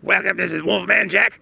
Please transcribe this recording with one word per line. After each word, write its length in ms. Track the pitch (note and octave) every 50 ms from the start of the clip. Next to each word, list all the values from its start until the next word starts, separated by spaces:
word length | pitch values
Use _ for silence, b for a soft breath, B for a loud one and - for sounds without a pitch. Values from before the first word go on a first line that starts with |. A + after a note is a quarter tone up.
| -
Welcome, 340 | C#3+ - F#3+ - F#3+ F#3+
this 160 | F3 F#3 F3+ E3
is 100 | D#3+ D#3
Wolfman 460 | D#3+ G3 G3+ F3+ F3+ G3+ G#3+ G#3+ G3+
Jack. 320 | D#3+ G3 G#3+ - - -